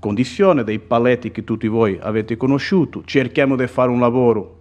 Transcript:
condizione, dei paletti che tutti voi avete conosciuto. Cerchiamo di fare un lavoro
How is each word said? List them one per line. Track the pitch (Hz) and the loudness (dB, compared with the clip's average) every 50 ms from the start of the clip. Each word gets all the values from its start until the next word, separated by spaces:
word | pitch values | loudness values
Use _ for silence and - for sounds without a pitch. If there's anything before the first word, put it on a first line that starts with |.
| - | -4
condizione, | 104 104 101 127 127 - - 196 190 175 143 113 | -4 -2 -2 -4 -4 -2 2 2 4 4 2 0
dei | 107 107 107 | -2 -4 -6
paletti | - - 120 117 120 123 127 120 - 110 | -4 -2 0 2 2 2 2 0 -2 -8
che | 92 - 104 | -10 -10 -6
tutti | - 113 107 113 110 | -6 -6 -4 -2 -2
voi | 107 113 113 104 95 85 - | 0 2 0 0 0 -4 -6
avete | 107 107 110 107 - 117 | -4 -4 -4 -4 -4 -6
conosciuto. | 113 135 131 139 139 - - 202 185 156 123 - - 78 | -4 0 0 0 0 0 0 0 0 0 0 -4 -14 -14
Cerchiamo | - - 135 131 120 - 151 139 135 135 | -2 0 0 0 0 0 0 0 2 2
di | 127 127 120 | 0 -2 -4
fare | - - 127 127 | 0 0 0 2
un | 123 123 | 2 2
lavoro | 123 120 117 131 127 120 113 107 92 - - - | 2 2 2 4 2 2 2 0 -2 -10 -18 -20